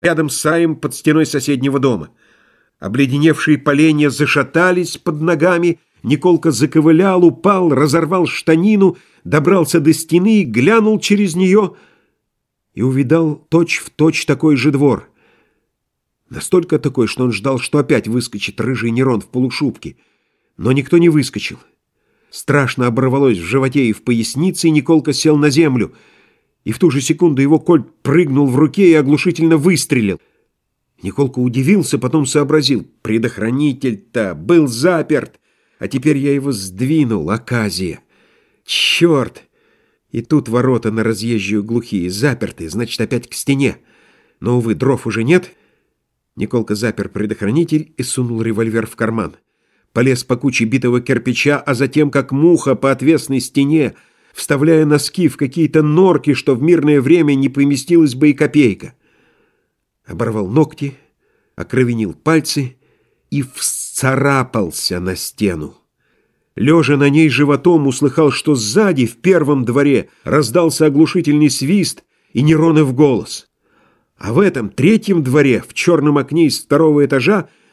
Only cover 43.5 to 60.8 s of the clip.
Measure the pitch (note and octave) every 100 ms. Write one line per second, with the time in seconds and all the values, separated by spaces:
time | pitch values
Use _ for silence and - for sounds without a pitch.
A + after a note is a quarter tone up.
43.5 | C#3 C3 - _ _ _ _ _ _ A2
44.5 | B2 A2+ G#2 B2+ B2+ A#2 G#2+ A#2 F3+ -
45.5 | _ _ _ _ _ _ _ _ - -
46.5 | A#2+ G#2+ G#2 A2+ - F#2+ G2 G#2 - G2+
47.5 | C3+ E3 D#3 D#3 - B2+ - B2 A2+ A2+
48.5 | G#2+ A2+ A2+ A2+ - A2 A2+ E2 - _
49.5 | _ _ _ _ A2+ C3 B2+ - B2 C#3
50.5 | B2 A2 B2+ B2 A#2+ B2 A#2 B2+ B2+ C#3+
51.5 | C#3+ - A#2+ C3+ D3 D3 C3+ B2+ C3+ E3
52.5 | E3 C#3 B2 C3+ B2+ C3 D3+ B2+ C3+ B2+
53.5 | C#3+ C#3 D#3 C3 - _ _ _ - -
54.5 | C#3+ D#3 D#3+ D3+ D3 - - D#3+ - C3+
55.5 | E3 D3 D#3 D3+ D#3 F#3+ D#3 D3 B2+ -
56.5 | A#2+ D#3 E3 D3 D3 B2+ F3 D3 C#3 C3+
57.5 | C3+ C#3 C3 - E3+ D3+ B2+ D3+ C#3 D3
58.5 | D3 B2 F#2+ - _ _ _ _ _ _
59.5 | _ _ _ _ _ - - A2+ A2 F#2+
60.5 | C3 D3+ -